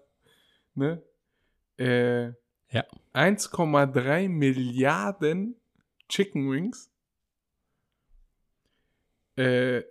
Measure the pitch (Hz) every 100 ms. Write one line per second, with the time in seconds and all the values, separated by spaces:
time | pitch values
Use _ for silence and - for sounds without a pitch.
0 | _ _ _ _ _ _ _ - 139 165
1 | - _ _ _ _ _ _ - 127 123
2 | 123 120 120 120 _ _ _ 113 - -
3 | _ 127 170 208 - - 160 147 139 131
4 | 127 156 190 165 139 131 127 123 131 170
5 | 202 196 151 170 214 247 _ _ _ _
6 | - - 196 151 135 135 196 - - _
7 | _ _ _ _ _ _ _ _ _ _
8 | _ - _ _ _ _ _ _ _ _
9 | _ _ _ - 127 123 127 120 -